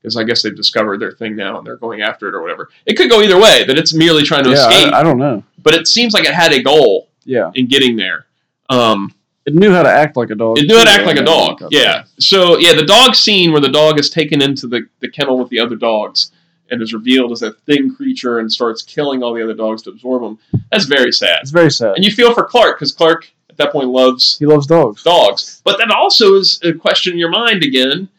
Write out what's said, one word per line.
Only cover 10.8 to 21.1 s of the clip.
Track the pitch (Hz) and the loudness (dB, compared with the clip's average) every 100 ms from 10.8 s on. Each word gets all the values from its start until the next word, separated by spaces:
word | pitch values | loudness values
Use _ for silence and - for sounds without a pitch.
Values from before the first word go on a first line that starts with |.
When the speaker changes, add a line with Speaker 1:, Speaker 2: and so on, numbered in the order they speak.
| 220 | 4
Speaker 1:
to | |
Speaker 2:
too, | 202 | 4
Speaker 1:
act | 202 | 2
like | 151 | 0
a | |
Speaker 2:
yeah, | 135 | 2
Speaker 1:
dog, | 156 80 - | 2 0 -4
Speaker 2:
okay. | 87 143 | -4 0
Speaker 1:
yeah. | 110 - - _ | 0 -2 -8 _
So, | - 190 180 165 | 0 2 4 4
yeah, | 170 | 4
the | 156 156 | 4 4
dog | 214 254 - | 4 4 2
scene | - 202 170 | 0 2 2
where | 151 | 2
the | 139 | 2
dog | 147 156 151 | 2 2 2
is | 147 | -2
taken | 165 156 147 | -4 -2 0
into | 139 135 123 | -2 -4 -6
the, | 120 - _ | -8 -8 _
the | 123 | -16
kennel | - 135 127 | -8 -4 -4
with | 123 | -4
the | 117 | -4
other | 117 110 | -4 -2
dogs | 117 107 98 - - _ _ _ _ | -2 -2 -4 -6 -8 _ _ _ _
and | 120 | -8
is | 110 113 | -8 -8
revealed | 120 131 120 | 0 0 0
as | 113 | -6
a | 113 - - | -10 -10 -2
thin | 143 135 | -2 -2
creature | 131 135 131 127 117 | -4 -8 -6 -4 -6
and | 113 | -6
starts | - 120 110 | -4 -4 -6
killing | - - 147 131 | -10 -6 -6 -4
all | 120 117 | -6 -6
the | |
other | 110 107 | -8 -6
dogs | 110 110 | -6 -6
to | 107 | -12
absorb | 104 - 127 | -16 -8 -6
them, | 110 110 _ - - | -8 -14 _ -8 -4
that's | 214 151 | -4 0
very | 139 123 | 0 0